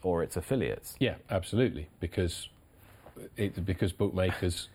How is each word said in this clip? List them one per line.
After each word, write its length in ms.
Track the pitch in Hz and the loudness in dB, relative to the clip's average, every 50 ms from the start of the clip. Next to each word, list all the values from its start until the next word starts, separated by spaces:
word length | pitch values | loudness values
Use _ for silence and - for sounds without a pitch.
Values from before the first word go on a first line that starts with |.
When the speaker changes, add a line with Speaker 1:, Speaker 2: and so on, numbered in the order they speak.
Speaker 1:
or 220 | - 92 87 82 80 | 0 2 2 2 0
its 120 | 76 - | 0 -2
affiliates. 600 | 90 - - 135 127 80 58 52 - - - - - | -4 0 0 0 2 2 0 -2 -4 -8 -14 -2 0
Speaker 2:
Yeah, 160 | 131 110 - - - - | 0 0 0 -4 -6 -2
absolutely, 600 | 104 95 90 - 101 113 127 101 - - 80 - - - | -2 -2 -2 0 2 4 4 4 2 -2 -8 -10 -8 -6
because 480 | 90 85 - - 92 82 - - - - - - - - - - - - - - - - - - - - - | -6 -2 0 0 0 0 0 -4 -10 -12 -16 -20 -20 -20 -20 -20 -20 -20 -20 -20 -20 -20 -16 -16 -16 -12 -4
it, 280 | - 104 95 - 90 87 | -2 -2 -2 -2 -2 -2
because 280 | 95 92 - 107 90 | -2 2 2 2 0
bookmakers 760 | - - 104 98 - 92 92 92 - - 95 90 87 - - - | 2 2 0 2 4 2 2 2 2 2 0 0 0 -2 -6 -10